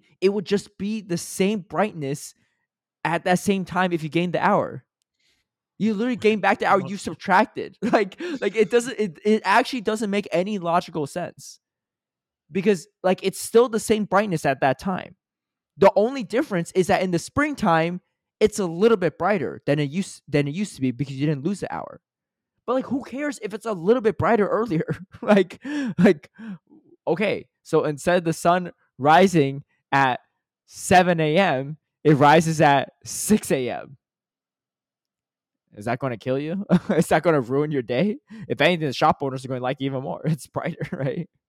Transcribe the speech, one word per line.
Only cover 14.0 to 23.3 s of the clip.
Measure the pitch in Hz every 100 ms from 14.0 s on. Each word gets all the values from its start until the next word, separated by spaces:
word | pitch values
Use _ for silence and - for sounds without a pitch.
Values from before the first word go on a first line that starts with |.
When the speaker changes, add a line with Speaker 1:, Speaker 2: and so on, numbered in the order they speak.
| 202
Speaker 1:
brightness | 190 214 165 143
at | 131
that | 139 131
time. | 202 185 - _ _ _ _ _ _ -
The | 196 196
only | 220 277
difference | 196 226 - 185 170
is | 185 180
that | 170
in | 190
the | 170
springtime, | - - 302 285 208 165 165 180 _ _ _ _
it's | 208 -
a | 185
little | 165 226 220
bit | 170 -
brighter | - 196 110 69 -
than | 147
it | 143
used, | 165 190 - -
than | 143 143
it | 165
used | 208 -
to |
be | 131
because | 120 143 135
you | 147
didn't | 143
lose | 151 196
the | -
hour. | 80 - - _ _ _ _ _ _ -
But, |
like, | 254 -
who | 254
cares | - 262 294